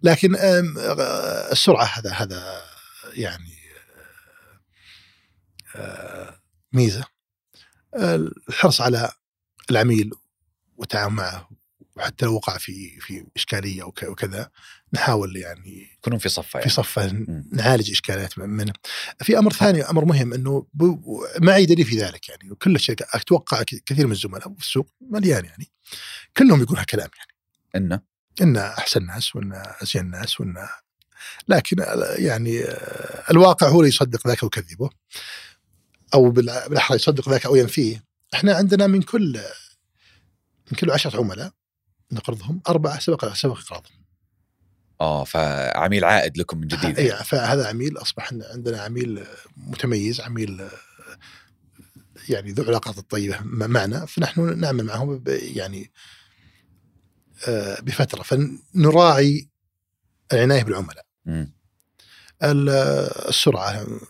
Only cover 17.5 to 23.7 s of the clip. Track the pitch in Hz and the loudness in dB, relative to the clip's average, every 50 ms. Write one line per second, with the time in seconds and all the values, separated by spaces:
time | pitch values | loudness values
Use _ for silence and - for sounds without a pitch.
17.5 | - 131 110 123 127 113 104 104 98 - - - 92 98 98 90 - - 98 101 | -6 0 2 4 4 4 2 0 -2 -4 -4 -4 -6 -6 -6 -8 -10 -10 -8 -6
18.5 | 104 107 101 104 104 - _ - - - - - - _ - - 220 226 208 214 | -6 -4 -4 -4 -6 -8 _ -12 -10 -10 -10 -12 -12 _ 2 4 6 6 6 4
19.5 | - - 196 202 185 156 135 - 165 160 151 175 156 139 123 120 120 131 127 135 | 4 4 4 4 4 4 2 2 2 4 4 6 4 4 2 0 -2 -4 -2 -2
20.5 | 139 139 - _ - 147 165 180 165 - - - 107 123 151 - - 170 165 185 | -2 -2 -4 _ -2 2 4 4 4 2 -6 -10 -10 -8 -8 -6 0 4 6 6
21.5 | 190 202 - 156 170 165 160 110 117 110 104 90 87 - - - - - - 95 | 8 8 8 6 6 4 4 0 0 -2 -2 -4 -6 -10 -18 -20 -20 -20 -18 -18
22.5 | 101 - - 196 170 - - - 113 - - - - 117 - - 175 151 - - | -14 0 2 4 4 4 2 -2 -4 -6 -6 -6 -6 -6 2 2 2 2 2 0
23.5 | - 110 98 - | -2 -2 -2 -4